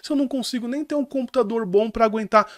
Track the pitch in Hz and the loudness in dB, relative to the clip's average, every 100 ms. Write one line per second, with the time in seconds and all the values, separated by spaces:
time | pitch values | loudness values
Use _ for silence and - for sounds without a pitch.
0 | - 285 262 269 - 247 233 277 302 294 | -4 -2 0 -2 -4 -6 -4 -6 -2 -4
1 | 254 277 240 262 208 226 202 202 220 220 | -2 -4 -2 0 0 -2 2 2 2 2
2 | 226 220 208 214 202 | 0 0 2 2 2